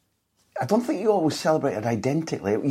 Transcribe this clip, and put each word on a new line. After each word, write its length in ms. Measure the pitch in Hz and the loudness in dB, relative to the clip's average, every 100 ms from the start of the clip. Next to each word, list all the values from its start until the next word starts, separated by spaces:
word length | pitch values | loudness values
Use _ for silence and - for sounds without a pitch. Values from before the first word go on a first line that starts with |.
| _ _ _ _ _ - | _ _ _ _ _ -8
I 60 | 123 | 0
don't 160 | 220 | 0
think 180 | 240 185 | 0 0
you 100 | 208 | 2
always 260 | 147 156 - | 2 2 0
celebrated 480 | 170 156 135 104 | 0 2 0 -2
identically. 680 | 113 113 123 156 160 - 95 | -2 0 0 -2 -2 -4 0
You 80 | 107 139 | 0 2